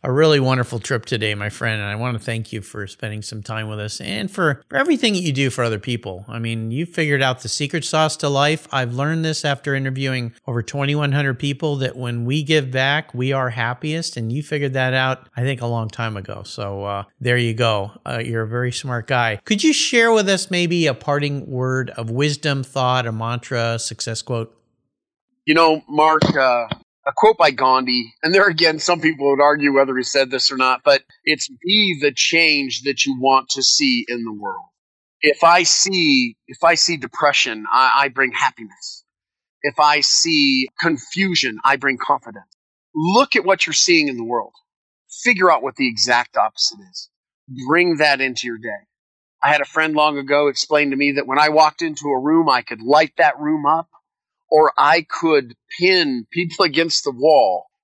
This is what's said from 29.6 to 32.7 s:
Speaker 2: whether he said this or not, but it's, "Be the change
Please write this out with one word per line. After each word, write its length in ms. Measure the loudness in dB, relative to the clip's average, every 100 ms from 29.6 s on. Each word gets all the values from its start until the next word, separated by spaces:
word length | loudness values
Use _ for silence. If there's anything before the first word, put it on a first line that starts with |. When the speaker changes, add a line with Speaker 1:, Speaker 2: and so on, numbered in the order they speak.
| 2
Speaker 2:
whether 220 | 4 2 0
he 80 |
said 260 | -2 0 0
this 220 | 0 -2
or 60 | 2
not, 240 | 0 2
but 200 | 4 2 2 _
it's, 240 | -4 -2 -4
"Be 500 | -8 0 2 2 0
the 100 | 0
change 680 | 0 0 2 2 2 -2